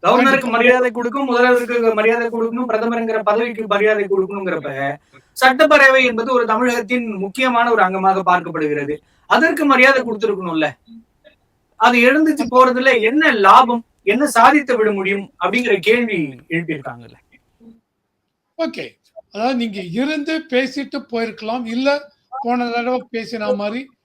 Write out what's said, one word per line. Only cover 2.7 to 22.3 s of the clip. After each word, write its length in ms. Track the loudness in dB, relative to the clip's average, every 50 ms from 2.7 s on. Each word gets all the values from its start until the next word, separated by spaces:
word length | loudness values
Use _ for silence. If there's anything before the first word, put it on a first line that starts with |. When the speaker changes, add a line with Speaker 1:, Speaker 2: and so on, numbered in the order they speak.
| -2 -2 -2 -2 -4 -4 -4 -4 -4 -4 -2
Speaker 1:
பதவிக்கு 440 | 0 0 0 -2 -4 -4 -8 -4
மரியாதை 380 | -4 -2 0 2 2 2 0 0
கொடுக்கணுங்கிறப்ப 920 | -2 -2 -2 -2 -2 -4 -8 -6 -6 -6 -6 -6 -8 -8 -6 -6 -6 -6 -8 _ _ _ -20 _ _ _ 0
சட்டப்பேரவை 640 | 2 2 4 4 2 4 6 6 6 6 6 6 2
என்பது 280 | 2 0 -2 -2 0 0
ஒரு 140 | 0 0
தமிழகத்தின் 600 | 0 0 0 0 0 0 -2 -4 -4 -4 -4 -4
முக்கியமான 680 | -6 -8 -8 -8 -8 -4 -2 -2 0 2 2 2 2 2
ஒரு 100 | 2 2
அங்கமாக 400 | 2 0 0 0 2 0 2 2
பார்க்கப்படுகிறது. 680 | 0 0 0 0 -4 -6 -4 -4 -2 -2 -4 -4 -6 -8 -10 _ _ _ _ _
அதற்கு 380 | _ 0 2 2 2 0 0 0
மரியாதை 380 | 2 4 4 6 4 4 2 0
கொடுத்திருக்கணும்ல. 680 | -4 -6 -4 -2 -2 -2 -2 -4 -6 -4 -2 -2 -2 -4 _ _ _ -20 -20 _ _ _ _ _ _ _ _ _ _ _ _ _ _ _
அது 220 | _ 2 4 4 6
எழுந்துச்சு 480 | 4 4 4 4 2 0 0 -2 -4 0
போறதுல 500 | 4 4 4 4 4 0 2 2 2 2
என்ன 320 | 0 0 0 2 2 2 2
லாபம், 520 | 4 6 6 8 6 6 4 0 -6 -6 _ _ _ _
என்ன 240 | -2 0 0 0
சாதித்து 500 | 0 2 4 4 6 4 4 0 0 0
விட 160 | 0 0 0 0
முடியும் 400 | -2 -2 -4 -4 -4 -6 -10 _ _
அப்படிங்கிற 380 | -4 -2 -2 -2 0 0 -2 0
கேள்வி 600 | 2 2 2 2 2 -2 -4 -4 -6 -6 -8 -14 -14 _
எழுப்பியிருக்காங்கல்ல. 680 | -6 -6 -6 -6 -8 -8 -8 -14 -14 -14 -18 -20 -20 _ _ _ _ _ _ _ _ _ _ -20 -20 _ _ _ _ _ _ _ _ _ _ _ _ _ _ _ _ -8
Speaker 2:
ஓகே, 400 | -8 -6 -6 -10 -14 -14 _ _ _ _ _ -20 -20 _
அதாவது 260 | _ -4 -4 -2 -2
நீங்க 240 | -2 -4 -6 -6 -10
இருந்து 680 | -10 -8 -4 -4 -4 -2 -4 -4 -4 -4 -6 -6 -6 -4
பேசிட்டு 480 | -2 -2 -2 -2 -6 -8 -10 -8 -10 -12 -12 _
போயிருக்கலாம், 560 | -6 -6 -6 -6 -8 -12 -10 -8 -8 -8 -8
இல்ல 460 | -6 -6 -2 0 0 0 -2 -4 -12 _ _ _ _